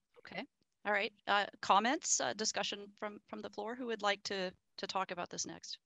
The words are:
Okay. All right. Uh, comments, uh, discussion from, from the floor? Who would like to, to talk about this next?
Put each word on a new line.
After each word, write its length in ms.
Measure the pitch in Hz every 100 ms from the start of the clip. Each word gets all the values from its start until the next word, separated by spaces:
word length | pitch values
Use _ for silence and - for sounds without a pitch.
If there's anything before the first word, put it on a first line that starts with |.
| _ -
Okay. 260 | - 170 269 _ _ _
All 80 | 202
right. 220 | 208 208 - -
Uh, 200 | 202 202 -
comments, 580 | - 196 220 311 - -
uh, 140 | 269
discussion 540 | 214 220 - 202 202 202 202
from, 220 | 214 208 -
from 140 | 214
the 100 | 202
floor? 240 | 208 208
Who 120 | 247 247
would 160 | 220
like 200 | 202 202
to, 280 | - 196 185 - _ -
to 100 | -
talk 260 | 196 190
about 180 | 175 180
this 160 | 175 -
next? 320 | 170 - -